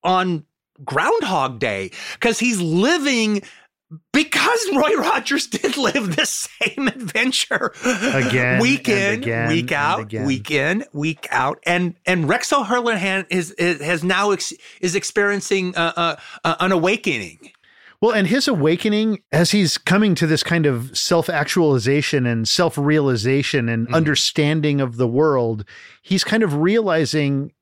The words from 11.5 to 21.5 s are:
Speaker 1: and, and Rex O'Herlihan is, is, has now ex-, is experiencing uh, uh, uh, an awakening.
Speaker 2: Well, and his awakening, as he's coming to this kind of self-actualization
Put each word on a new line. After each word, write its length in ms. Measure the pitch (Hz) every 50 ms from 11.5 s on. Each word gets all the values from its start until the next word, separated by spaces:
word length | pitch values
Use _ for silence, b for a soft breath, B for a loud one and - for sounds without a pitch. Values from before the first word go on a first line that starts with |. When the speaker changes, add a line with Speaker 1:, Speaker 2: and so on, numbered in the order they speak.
| - - _
Speaker 1:
and, 300 | 170 175 175 180 170 170 _ _
and 240 | - 185 175 160 139
Rex 240 | 196 240 - -
O'Herlihan 720 | 302 285 233 196 247 247 233 233 226 190 180 196 190 196 185 _
is, 220 | 175 185 170 170
is, 280 | - - 175 175 170 139
has 240 | 147 156 180 160 160
now 280 | 180 185 185 202 208
ex-, 200 | 196 - - - - - B B B B
is 120 | - 180 165
experiencing 800 | 202 - - - 208 202 202 202 196 - - 202 190 185 180 185
uh, 200 | 180 165 165 -
uh, 200 | 170 170 165 151 B B B B B -
uh, 120 | 170 165 -
an 100 | 170 185
awakening. 800 | 190 170 160 185 214 226 - 190 143 117 98 82 - _ - - _ b b b b b b b b b
Speaker 2:
Well, 80 | - 233
and 140 | 220 214 190
his 200 | 165 208 277 -
awakening, 760 | 302 247 160 139 156 170 170 - 214 208 214 220 220 214 - _ _
as 200 | - 151 175 160
he's 260 | - 208 190 147 - -
coming 360 | _ - 180 202 214 208 175
to 100 | - 170
this 160 | 156 156 147
kind 240 | - - 170 170 156
of 280 | 147 131 117 120 135 113
self-actualization 1300 | - - - 180 165 156 - 170 147 147 -